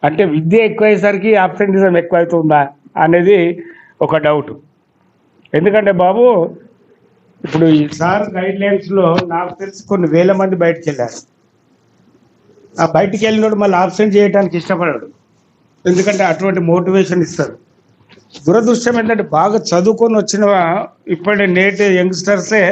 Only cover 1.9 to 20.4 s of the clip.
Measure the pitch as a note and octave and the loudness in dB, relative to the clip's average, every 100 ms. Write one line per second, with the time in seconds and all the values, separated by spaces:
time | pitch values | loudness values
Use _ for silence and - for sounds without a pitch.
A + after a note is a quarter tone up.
1.9 | E3+ E3+ F3 E3+ E3+ D#3+ D3+ C#3 - - | 2 0 -2 0 0 2 2 0 -6 -14
2.9 | - D#3+ F3 F3 G3+ E3+ E3+ - - - | -2 2 2 4 4 2 -4 -12 -20 -20
3.9 | _ D3+ D#3+ D3+ D3+ C#3 - _ _ _ | _ -2 0 0 -2 -4 -14 _ _ _
4.9 | _ _ _ _ _ _ D3 F3+ G3+ G3+ | _ _ _ _ _ _ -2 2 2 0
5.9 | F#3 F3+ G3+ B3 A3 E3+ - - _ _ | 2 2 4 2 2 -2 -6 -20 _ _
6.9 | _ _ _ _ _ E3+ D3 D#3+ D#3 D3 | _ _ _ _ _ -6 0 4 4 2
7.9 | - E3 G3+ G#3 F#3 F#3+ G3 G3+ G3+ G3 | -4 -2 -2 -4 -4 -6 -2 -2 -2 -2
8.9 | G3 F3 E3+ F3 E3+ F3 - G3 - - | 0 2 0 -2 -6 -6 -10 -14 -16 -6
9.9 | G3 E3+ D#3+ F3 F#3+ F#3+ F#3 E3+ E3+ E3 | -2 0 2 2 2 0 0 -2 -2 -6
10.9 | C#3 A#2+ - - _ _ _ _ _ _ | -6 -8 -10 -20 _ _ _ _ _ _
11.9 | _ _ _ _ _ _ _ _ - E3 | _ _ _ _ _ _ _ _ -4 -2
12.9 | D#3 G3+ G3+ A3 G#3+ A3 G#3 G#3 F3+ F3+ | 0 0 -2 -2 0 0 0 0 0 0
13.9 | F3+ G#3+ G3+ G3+ G3 F#3+ E3+ D#3+ - E3+ | 0 2 4 2 2 0 -4 -4 -4 -2
14.9 | B2+ - _ _ _ _ _ _ _ - | -4 -10 _ _ _ _ _ _ _ -2
15.9 | F3+ G3 G3+ F#3 D#3+ F#3+ F#3+ E3+ F3 F3 | 0 0 0 -2 0 -2 -2 0 0 2
16.9 | F#3+ E3 F3+ D#3+ - C#3+ - _ _ _ | 0 0 0 -2 -4 -6 -8 _ _ _
17.9 | _ _ - _ - C#3+ G3 A3+ A#3 A#3+ | _ _ -20 _ -8 0 2 2 0 0
18.9 | A#3+ A3 A3+ - D3+ F#3 G#3+ - E3+ F#3 | -2 -2 -2 -2 0 0 0 -2 0 2
19.9 | A3+ A3+ A3 F#3+ G3+ | 2 2 0 -2 0